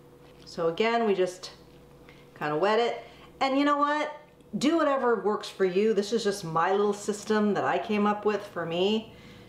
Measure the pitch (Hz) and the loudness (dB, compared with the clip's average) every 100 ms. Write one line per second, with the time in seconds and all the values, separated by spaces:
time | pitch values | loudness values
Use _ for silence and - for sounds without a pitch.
0 | - - - - - - 165 165 220 233 | -20 -20 -20 -20 -14 -4 -2 0 0 2
1 | 220 185 180 - - - - - - - | 2 2 0 -4 -14 -18 -20 -20 -20 -20
2 | - - - - 151 151 196 214 233 - | -20 -20 -20 -8 -4 0 2 2 0 -2
3 | - - - - 269 269 285 285 285 302 | -10 -20 -16 -4 0 2 2 2 2 0
4 | 302 - - - - 196 277 330 294 269 | -4 -8 -18 -20 -10 -2 2 4 2 2
5 | 240 220 185 202 - - 190 180 220 202 | 2 0 0 -2 -4 -2 0 2 2 2
6 | 208 233 202 190 165 160 175 202 208 202 | 0 0 0 -4 -2 0 2 2 2 0
7 | - 202 - 214 208 180 131 160 - 208 | -4 -6 0 2 2 2 0 -2 -2 0
8 | 208 208 208 202 - 175 165 170 190 220 | 0 0 0 -2 -4 -8 -4 0 2 0
9 | 220 - - - | -4 -16 -20 -20